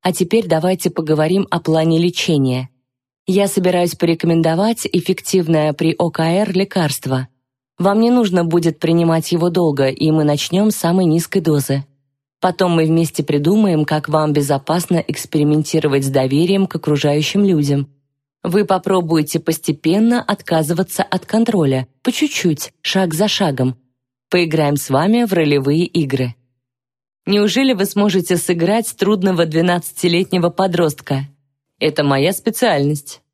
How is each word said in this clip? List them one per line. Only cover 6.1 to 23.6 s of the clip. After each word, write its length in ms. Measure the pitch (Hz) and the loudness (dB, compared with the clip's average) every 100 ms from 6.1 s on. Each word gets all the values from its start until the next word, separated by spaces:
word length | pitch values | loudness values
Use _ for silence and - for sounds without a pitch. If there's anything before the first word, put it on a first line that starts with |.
К 120 | 165 | -2
Р 300 | 160 180 208 | 0 0 0
лекарство. 760 | 180 202 190 156 - 135 131 131 _ _ _ _ _ | -2 -2 -2 -2 -4 -4 -4 -6 _ _ _ _ _
Вам 220 | 180 208 | 0 2
не 100 | 233 | 2
нужно 340 | 247 214 180 | 2 2 0
будет 340 | 170 170 170 151 | 2 2 0 -2
принимать 540 | 160 170 165 165 160 | 0 2 2 0 0
его 160 | 175 175 | 0 0
долго, 400 | 175 165 143 135 | 0 0 2 0
и 220 | 135 156 | 0 0
мы 140 | 156 | 2
начнём 460 | 151 147 - 180 214 | 2 0 -2 0 0
с 60 | 202 | 0
самой 300 | 170 185 180 | 0 2 2
низкой 340 | 165 165 196 | 0 0 -2
дозы. 460 | 165 147 135 139 139 _ _ _ _ _ | 0 0 0 -4 -6 _ _ _ _ _
Потом 300 | 185 175 185 | -2 0 0
мы 140 | 165 160 | 2 2
вместе 360 | 165 165 - | 2 0 -4
придумаем, 600 | 143 147 147 208 208 156 | -2 0 2 2 2 2
как 240 | 151 151 147 | 0 -2 0
вам 240 | 156 151 | 0 2
безопасно 640 | 147 143 139 - 170 170 170 | 0 0 -2 0 -2 0 -2
экспериментировать 1080 | - 147 - 156 147 151 147 160 147 139 | -2 -8 -4 0 2 2 2 0 2 0
с 40 | 135 | 0
доверием 580 | 135 131 139 175 196 190 | 0 0 0 2 2 0
к 80 | |
окружающим 680 | 165 156 147 147 147 151 202 | -2 -2 0 2 0 0 0
людям. 440 | 202 165 143 143 139 _ _ _ _ _ | 2 2 2 0 -4 _ _ _ _ _
Вы 220 | 165 185 | -2 0
попробуете 760 | 202 190 190 190 170 165 151 165 | 2 0 2 0 2 0 0 -2
постепенно 840 | - 160 - 143 160 190 226 240 | -2 -4 -4 -2 0 2 2 2
отказываться 840 | - 202 - 165 151 165 190 - | -2 -6 -2 -2 0 -2 -2 -4
от 200 | - 190 | -4 -4
контроля, 640 | - 214 226 214 143 131 127 _ | -2 -2 0 2 2 0 -4 _
по 80 | - | -4
чуть-чуть, 640 | - 302 - 180 147 - _ | -2 -2 0 -2 -2 -8 _
шаг 340 | - 190 190 | -4 -2 -2
за 140 | 156 208 | 0 -2
шагом. 480 | - 185 131 | 0 -2 0